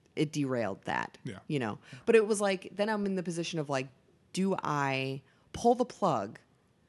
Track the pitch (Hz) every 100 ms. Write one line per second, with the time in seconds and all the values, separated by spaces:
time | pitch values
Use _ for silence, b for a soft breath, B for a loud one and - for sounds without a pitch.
0 | _ - 151 156 135 127 101 95 - 64
1 | - - 135 90 - 147 113 - B 131
2 | B 226 208 202 202 190 - 196 208 214
3 | 202 190 175 165 165 165 143 135 135 -
4 | _ _ _ 180 190 185 - 147 139 135
5 | 135 135 - b b - 233 240 247 -
6 | 185 123 101 - _ _ _ _